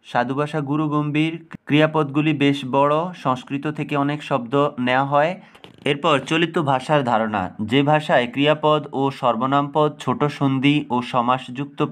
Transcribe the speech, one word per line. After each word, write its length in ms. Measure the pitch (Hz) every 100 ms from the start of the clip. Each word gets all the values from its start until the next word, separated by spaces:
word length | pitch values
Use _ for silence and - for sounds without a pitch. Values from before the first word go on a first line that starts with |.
সাধু 320 | - 123 123 135
ভাষা 260 | 147 160
গুরু 280 | 139 151 151
গম্ভীর, 560 | 151 147 151 160 165 - - -
ক্রিয়াপদগুলি 680 | 147 156 156 139 147 151
বেশ 320 | 147 143 139 131
বড়, 300 | 139 143 151 180
সংস্কৃত 540 | 170 135 123 - 143 151
থেকে 280 | 151 143 143
অনেক 280 | 143 147
শব্দ 460 | - 135 117 143 147 -
নেওয়া 260 | 123 127 139
হয়। 360 | 143 160 190 - - - - 135
এরপর 340 | 139 170 135
চলিত 400 | 131 165 165 175
ভাষার 440 | 143 131 - 147
ধারণা, 520 | 123 110 110 104 92 -
যে 220 | 104 135
ভাষায় 440 | 143 151 151 147 120
ক্রিয়াপদ 600 | 135 147 151 151 151 151
ও 180 | 135 135
সর্বনাম 600 | 135 127 113 131 143 143
পদ, 240 | 156 151 151
ছোট 240 | - 120
সন্ধি 640 | 147 - 139 135 143 147 -
ও 120 | 123
সমাসযুক্ত 840 | 120 127 120 131 127 123 143 - 147